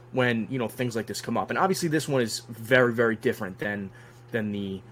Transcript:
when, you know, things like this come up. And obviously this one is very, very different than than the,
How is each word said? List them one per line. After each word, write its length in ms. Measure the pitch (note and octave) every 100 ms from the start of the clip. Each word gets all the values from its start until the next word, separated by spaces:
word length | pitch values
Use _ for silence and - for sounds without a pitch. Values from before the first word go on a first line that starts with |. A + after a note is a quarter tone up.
| -
when, 340 | B2+ B2 A#2 G#2
you 100 | C3
know, 100 | A2
things 280 | - B2 A2+
like 100 | G#2
this 140 | G2+
come 160 | - A#2
up. 140 | F#2+
And 80 | A#2
obviously 300 | F#3+ F#3+ E3+
this 200 | D3+ D3
one 140 | C3+
is 180 | A#2 - -
very, 440 | A2+ A2+ C3 A#2+
very 240 | A#2 A#2 A2
different 420 | B2+ G#2 G2+ F#2
than 320 | G#2 G2+ G2 - - - -
than 180 | A#2 G#2+
the, 300 | G#2 G2 F#2+ -